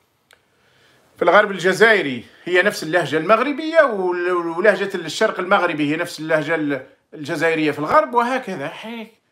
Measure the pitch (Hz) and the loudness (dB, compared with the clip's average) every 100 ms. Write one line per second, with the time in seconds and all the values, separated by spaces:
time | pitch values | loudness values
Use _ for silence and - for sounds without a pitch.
0 | _ _ _ _ _ _ _ _ _ _ | _ _ _ _ _ _ _ _ _ _
1 | _ _ 170 190 208 190 175 170 226 208 | _ _ 4 6 4 0 -2 4 4 4
2 | 151 123 - - - 180 190 - 160 175 | 0 -6 -10 -14 0 2 2 -2 -2 -2
3 | 147 151 170 220 269 277 311 330 277 202 | 0 -2 2 2 2 -4 0 4 4 2
4 | 180 175 175 175 170 165 208 185 196 185 | -2 -2 0 -2 -2 2 2 2 0 -6
5 | 160 - 220 - 180 196 175 151 147 160 | -8 -2 -2 -2 0 2 2 0 -2 -2
6 | 165 - 156 156 147 160 151 135 - _ | -6 -8 -2 -2 0 -2 -2 -4 -8 _
7 | _ 151 143 160 165 160 151 143 151 294 | _ -14 -8 -2 0 0 -2 -2 0 0
8 | 294 240 240 262 226 175 147 - 220 233 | 0 0 -2 -4 -6 -8 -10 -12 -14 -14
9 | 220 _ _ | -16 _ _